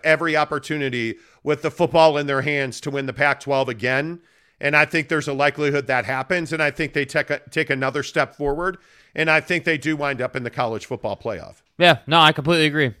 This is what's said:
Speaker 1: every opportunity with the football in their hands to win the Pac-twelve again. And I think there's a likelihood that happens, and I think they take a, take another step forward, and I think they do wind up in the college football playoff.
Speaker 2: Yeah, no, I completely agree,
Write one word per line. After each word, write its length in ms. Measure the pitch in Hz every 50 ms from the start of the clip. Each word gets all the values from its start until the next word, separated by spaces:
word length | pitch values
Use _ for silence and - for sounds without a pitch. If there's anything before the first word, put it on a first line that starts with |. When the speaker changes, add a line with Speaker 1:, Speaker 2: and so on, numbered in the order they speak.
| -
Speaker 1:
every 320 | 160 156 147 165 160 151
opportunity 800 | 151 151 147 151 143 - - 151 151 139 131 123 120 113 113 107 - _ _ _ _
with 200 | - 147 151 143
the 100 | - 151
football 460 | - - 175 - 170 165 160 160 143
in 100 | 147 147
their 140 | 143 139 135
hands 400 | 131 151 147 139 135 127 113 -
to 100 | - 151
win 140 | 139 139 135
the 80 | 131 120
Pac-twelve 560 | 139 147 143 135 - - 139 139 135 135 127
again. 500 | 120 104 117 123 131 135 147 165 170 170 _ _ _ _ _ _ _ _
And 160 | - 143 151
I 80 | 151 156
think 240 | 151 - 160 143
there's 220 | - 170 151 147 147
a 40 | 139
likelihood 540 | 135 143 147 139 151 147 143 143 143 127
that 160 | 123 131 127 107
happens, 480 | - 135 131 135 - 185 175 165 -
and 100 | 160 156
I 80 | 151 143
think 220 | - - 156 139
they 140 | - 143 139
take 240 | 135 - 151 139 -
a, 100 | - - - -
take 200 | - 156 139 -
another 340 | 139 131 135 131 123 147 135
step 320 | - - 160 139 - -
forward, 420 | - 147 143 143 160 175 190 185 - _ _ _ _ _ _ -
and 160 | - 160 160
I 80 | 156 156
think 240 | 139 - 180 160 135
they 140 | 175 160
do 180 | 139 - 156 156
wind 260 | 143 147 139 135 117
up 140 | 123 123 -
in 80 | 135 120
the 60 | 117
college 360 | - 139 127 113 113 104 -
football 300 | - 131 117 - 107 98
playoff. 460 | - - 120 101 85 - - - _ _ _ _
Speaker 2:
Yeah, 220 | - 175 175 147 - -
no, 120 | 135 156 170
I 140 | 156 156 151
completely 320 | 156 131 156 175 160 156
agree, 280 | 151 143 156 143 123 104 -